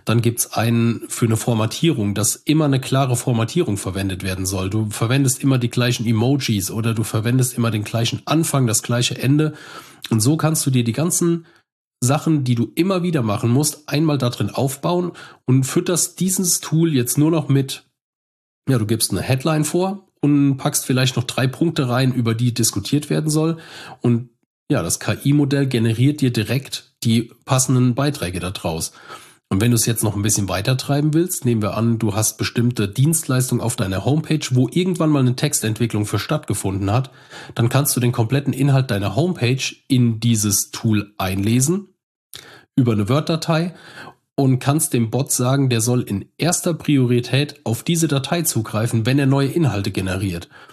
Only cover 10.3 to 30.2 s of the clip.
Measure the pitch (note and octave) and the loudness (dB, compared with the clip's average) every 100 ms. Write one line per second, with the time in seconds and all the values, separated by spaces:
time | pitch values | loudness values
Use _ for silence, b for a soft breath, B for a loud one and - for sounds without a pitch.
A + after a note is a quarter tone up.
10.3 | D#3 D#3 D#3+ - B2+ A#2 A2+ E3+ - E3+ | 2 0 0 0 2 0 0 -2 0 0
11.3 | E3+ E3 b _ _ _ _ B2+ C#3+ - | 0 -4 b _ _ _ _ 0 2 2
12.3 | D3+ B2+ A#2 A#2 - F3+ F#3 F3 D#3+ A2 | 0 2 0 0 0 0 0 0 0 0
13.3 | G2+ A#2 B2 D3+ - - C#3+ D#3+ C#3+ C3 | 0 2 2 0 -4 -4 0 0 0 -2
14.3 | - G#2+ - C3+ - E3+ F3 F3 B B | -2 -4 -2 -2 -2 -2 -2 -4 B B
15.3 | B - C3 C3+ F3 E3+ E3+ - - F#3 | B 0 2 2 0 0 0 -2 -2 -2
16.3 | F#3 F3+ - - D#3 E3 C#3 A#2+ - D3+ | 0 0 -2 -2 0 2 2 0 2 2
17.3 | E3+ B2+ C3+ C3+ - - _ _ _ _ | 2 2 0 0 -8 -16 _ _ _ _
18.3 | _ _ _ - B2+ G#2+ A2+ - F#2+ - | _ _ _ -2 0 0 -2 -2 -2 -2
19.3 | C3 E3 D#3 D3+ F3 F#3+ G3 - _ C#3+ | 0 0 0 0 0 -2 -4 -14 _ 2
20.3 | C#3+ C#3+ C3+ D3+ - - B2+ C3 B2+ A#2+ | 4 2 2 -2 -2 0 0 0 0 -4
21.3 | - C3 - E3+ D#3 B2+ A#2+ C3 B2+ A2+ | -2 -2 0 0 0 0 2 2 2 0
22.3 | A2+ B2 A2+ A2 - - D3 - D#3 D#3 | 0 0 0 -2 -2 -2 -2 0 -2 0
23.3 | D3+ D#3 D#3+ B B B B A#2+ A#2 B2 | 0 0 -2 B B B B 0 2 -2
24.3 | _ _ _ - C3+ E2+ - - G#2+ C#3+ | _ _ _ -2 -2 0 -4 -4 -2 2
25.3 | C#3+ C#3+ C#3 C3+ B2 A2+ A2 C3 D3 C3 | 2 2 2 2 2 2 4 2 4 0
26.3 | A#2 G2+ B2 - - - _ A2+ A2+ A2+ | 0 -2 -2 -4 -12 -14 _ 0 2 0
27.3 | - - C3 B2+ B2+ B2 A#2 C#3+ D3 F2 | -8 -2 0 2 4 4 2 -2 -2 -6
28.3 | F2+ F2+ G2 F2 D#2+ - B B B B | -4 -6 -6 -6 -4 -6 B B B B
29.3 | B _ G2 A#2+ A#2 - A2+ G#2+ F#2+ | B _ 0 2 2 2 0 -2 0